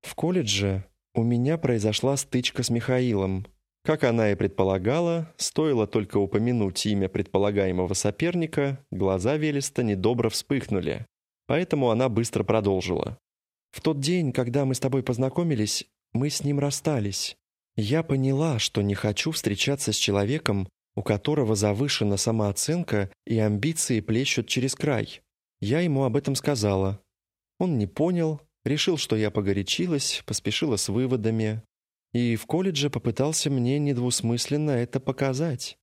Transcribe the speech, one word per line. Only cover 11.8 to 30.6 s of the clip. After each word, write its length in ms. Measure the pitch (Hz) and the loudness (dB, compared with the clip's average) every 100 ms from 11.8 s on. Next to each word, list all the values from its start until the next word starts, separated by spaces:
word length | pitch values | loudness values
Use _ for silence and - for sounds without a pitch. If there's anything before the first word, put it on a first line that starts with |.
| 127 | 2
она 200 | 113 131 | 2 2
быстро 340 | 110 117 - | 0 0 -2
продолжила. 760 | 98 110 101 95 87 85 - - _ _ _ _ _ | 2 2 2 0 0 -4 -4 -8 _ _ _ _ _
В 100 | - | -4
тот 180 | 156 143 | -2 0
день, 320 | 139 180 151 | 0 0 0
когда 340 | 123 120 135 135 | 0 0 0 0
мы 100 | 131 | 0
с 40 | |
тобой 240 | 135 135 | 0 0
познакомились, 840 | 127 117 131 - 170 127 107 - - _ _ | -2 0 0 0 0 0 0 -4 -8 _ _
мы 160 | 113 143 | -2 -2
с 140 | - | -2
ним 160 | 143 143 | -2 0
расстались. 800 | 143 139 - 139 101 98 - - _ _ _ - | 0 0 -2 0 -2 -4 -8 -10 _ _ _ -4
Я 280 | 104 151 | 0 0
поняла, 560 | 160 135 131 135 165 120 | 0 0 2 2 0 0
что 220 | - - | -2 0
не 140 | 101 101 | 0 0
хочу 360 | 107 101 156 | 0 0 -2
встречаться 600 | 156 - 101 - 139 - | -2 -2 0 -2 0 -2
с 20 | 104 | 0
человеком, 720 | - 101 101 151 - 101 95 _ _ - | 2 2 2 0 0 -2 -4 _ _ -6
у 80 | |
которого 520 | - 101 - 151 113 107 | 0 0 2 0 2 2
завышена 640 | 104 101 143 - 104 98 | 2 2 0 0 0 0
самооценка 920 | - 113 104 98 - 170 170 107 95 - - | 0 0 0 -2 -2 -2 0 -2 -2 -8 -2
и 120 | 113 | 0
амбиции 640 | 107 104 143 160 - 117 | 2 2 -2 -2 -2 -2
плещут 480 | 101 113 135 - 110 | 0 -2 0 -2 -2
через 260 | - 131 | -2 -2
край. 480 | - 151 120 110 - _ _ _ _ | -2 -2 -2 -4 -10 _ _ _ _
Я 220 | 101 147 | -2 0
ему 220 | 175 135 | 2 2
об 120 | 135 127 | 2 0
этом 180 | 143 135 | -2 -2
сказала. 640 | - 135 104 98 95 101 _ _ _ _ _ _ | -2 0 2 2 0 -4 _ _ _ _ _ _
Он 180 | 180 135 | -2 0
не 80 | 101 | -2
понял, 560 | - 165 175 160 151 _ _ - | 0 0 2 0 -2 _ _ -2
решил, 320 | 147 - 156 | 0 0 0
что 180 | - 110 | 0 0
я 140 | 107 | 2
погорячилась, 920 | 110 98 98 95 - 180 147 - - - | 0 0 0 0 -2 0 0 -2 -6 -6
поспешила 520 | 107 - - | -4 -4 -2